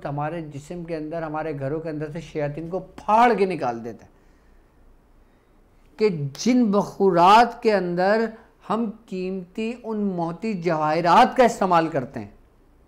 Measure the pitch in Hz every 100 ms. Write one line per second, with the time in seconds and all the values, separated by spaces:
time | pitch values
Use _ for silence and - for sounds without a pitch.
0 | 160 143 151 170 156 143 - 175 165 165
1 | 156 165 160 156 156 143 135 156 165 151
2 | 151 165 156 156 147 151 165 185 185 -
3 | - 214 247 202 196 170 127 117 117 104
4 | - _ _ _ _ _ _ _ _ _
5 | _ _ _ _ _ _ _ _ _ -
6 | 214 165 143 - 226 254 233 196 185 -
7 | 196 170 175 220 233 - 233 202 180 175
8 | 190 220 220 220 - _ - 214 233 -
9 | _ 185 185 190 175 - 220 247 220 214
10 | 202 175 165 170 226 196 170 156 151 160
11 | 170 185 254 - 233 - 196 170 165 139
12 | 147 123 101 - _ _ _ _